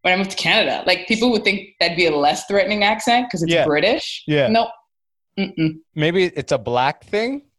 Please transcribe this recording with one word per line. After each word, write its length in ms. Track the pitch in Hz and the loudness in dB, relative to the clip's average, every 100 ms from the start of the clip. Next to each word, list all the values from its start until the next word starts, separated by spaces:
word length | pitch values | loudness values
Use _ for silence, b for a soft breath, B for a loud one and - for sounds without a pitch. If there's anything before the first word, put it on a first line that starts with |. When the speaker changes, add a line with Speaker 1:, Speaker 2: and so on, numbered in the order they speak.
Speaker 1:
when 140 | 185 | 2
I 20 | 185 | 0
moved 140 | 190 | 0
to 60 | - | -2
Canada, 440 | - 208 160 120 - | 0 2 0 -2 0
like, 200 | 180 - | -2 0
people 240 | 220 247 | 0 2
would 120 | 220 | 2
think 160 | 214 196 - _ | 0 -2 -8 _
that'd 160 | 175 170 | -2 2
be 100 | 170 | 0
a 100 | 147 | 2
less 300 | 143 156 - | 2 0 -2
threatening 360 | 202 190 208 | 0 0 0
accent 460 | 202 214 - 240 254 | 0 0 0 0 0
'cause 120 | 175 | -4
it's 100 | 165 | 0
Speaker 2:
Yeah. 140 | 165 143 | 2 2
Speaker 1:
British. 580 | 147 185 302 - - - | 2 2 0 -4 -12 -2
Speaker 2:
Yeah. 220 | 147 131 | 2 4
Speaker 1:
Nope. 220 | 226 233 - _ _ _ _ _ - | 2 0 -6 _ _ _ _ _ -6
Mm-mm. 380 | 190 - 160 156 _ | -6 -2 -2 -2 _
Speaker 2:
Maybe 300 | - 151 180 | -2 0 2
it's 280 | 185 165 - | 0 -2 -4
a 60 | 135 | -4
black 460 | 113 120 131 151 | -2 -2 -2 -4
thing? 380 | - 208 233 277 _ | -6 -4 -4 -8 _